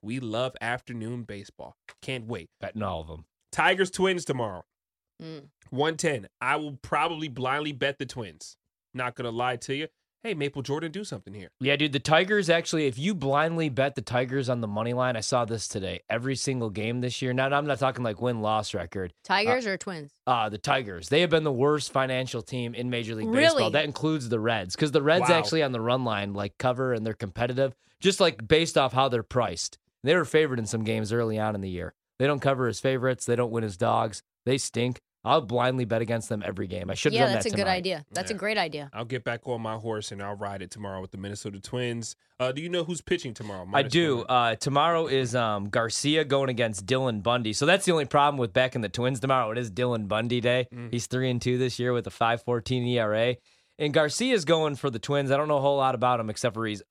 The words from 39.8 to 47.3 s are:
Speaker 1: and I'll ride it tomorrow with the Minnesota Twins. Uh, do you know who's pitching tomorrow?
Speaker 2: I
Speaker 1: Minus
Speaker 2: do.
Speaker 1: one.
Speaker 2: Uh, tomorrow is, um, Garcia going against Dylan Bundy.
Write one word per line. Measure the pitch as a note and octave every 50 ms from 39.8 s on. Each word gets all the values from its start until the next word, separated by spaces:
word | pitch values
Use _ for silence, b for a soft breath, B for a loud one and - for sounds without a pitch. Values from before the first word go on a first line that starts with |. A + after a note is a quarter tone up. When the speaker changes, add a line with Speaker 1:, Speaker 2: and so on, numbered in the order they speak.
| A2 A2+ A2 G#2+ G#2 -
Speaker 1:
and | G#2+ G2
I'll | G2 G2+ G#2
ride | G2 G#2 G2+ G2+ G2
it | F#2 F2+
tomorrow | - G#2+ G#2 G2 F#2+ F#2+
with | F#2+ F#2+
the | - F#2+
Minnesota | F#2+ G2+ G#2 G#2 - A2 G2+ G2
Twins. | - - - B2 B2 A#2+ A#2 A#2 A2+ - - _ _ _ _ -
Uh, | B2+ C3
do | C3 C#3+
you | D#3+ F3
know | F3 F3 E3
who's | D#3+ F3 D3+
pitching | - - F3+ E3+ - C3 G#2+
tomorrow? | - A2+ G#2 G2 F#2
Speaker 2:
I | F2+
Speaker 1:
Minus | F#2 G2+ C#3+ C3+ C3 A#2
Speaker 2:
do. | E3+ E3+ D#3 C3 A#2
Speaker 1:
one. | G#2+ -
Speaker 2:
Uh, | B2+ B2 A#2+ A#2 A2+ -
tomorrow | - C#3 C3+ C#3+ D3+ E3+ E3+ E3 E3 C#3
is, | C3+ C3+ C3 A#2 A2+
um, | B2 A#2 A2 G#2+ G#2 G2 G2
Garcia | - B2 A2+ A2+ - - - C#3+ D3+ D#3+ D#3
going | C#3 C#3 C#3 C#3 C3
against | B2 A2+ A#2+ A2+ G#2+ F#2 G2
Dylan | F2+ C3 C3 C3 B2+ A2+ G#2 F#2+
Bundy. | A#2